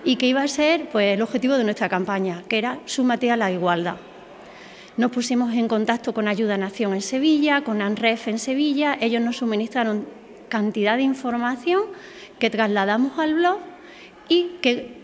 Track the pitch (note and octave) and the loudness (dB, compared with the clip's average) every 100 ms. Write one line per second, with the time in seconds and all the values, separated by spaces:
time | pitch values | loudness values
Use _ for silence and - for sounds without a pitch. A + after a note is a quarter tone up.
0 | - B3+ B3+ C4 C#4+ C#4+ D4+ E4 D#4 A3 | 0 2 2 2 0 2 2 2 0 0
1 | G3+ G3 A3 B3+ B3+ C4+ A3 G#3 F#3 F#3 | 2 2 0 0 2 2 2 0 -2 0
2 | F#3+ G3 F#3+ E3+ F3+ A3 A#3+ B3+ - - | 0 -2 -2 -4 -2 -2 -2 -6 -6 0
3 | B3+ A#3 B3 A#3+ G3+ F#3 F3 E3+ F3 F3 | 0 2 2 2 0 0 2 2 0 -6
4 | - - - - - - - - - - | -14 -20 -20 -20 -20 -20 -20 -20 -12 -2
5 | A#3+ B3 A#3+ B3 A#3+ A#3 A3+ A3 A3 A#3 | 0 0 0 0 2 0 2 2 0 -2
6 | - A3+ G#3+ G3+ A3 G3 G3 G3+ G#3 G3 | -2 -2 0 0 0 0 -2 -2 -2 0
7 | G3+ C4 D4+ D4+ D4+ C#4+ C#4+ G#3+ G3+ G#3+ | -2 0 2 4 4 2 0 -2 0 2
8 | A3+ A3+ A#3 A3+ B3 C4 D4+ C#4 D4 C#4 | 2 0 -2 -4 -2 0 2 2 0 0
9 | A3+ A#3 A#3 A#3+ A#3+ G#3+ A3+ B3+ A3+ G#3 | 0 2 0 0 0 0 -2 0 0 -2
10 | - - - - - A3+ G#3 G#3+ G3+ A#3+ | -4 -14 -20 -20 -6 -2 0 2 2 2
11 | C4+ C4 B3+ A#3+ A#3+ B3+ E4+ F#4 G#4 G4 | 2 0 -2 -2 -2 -2 0 0 0 -8
12 | - - - - A3+ G#3+ A3 G#3 G3 G#3+ | -18 -20 -20 -2 -2 2 2 2 2 2
13 | C4+ C4+ D#4 D#4 F4 G4+ - - - - | 0 0 0 4 2 0 -6 -18 -20 -20
14 | - - - E4+ F4 - B3+ A#3+ - - | -20 -20 0 2 2 0 0 0 -4 -16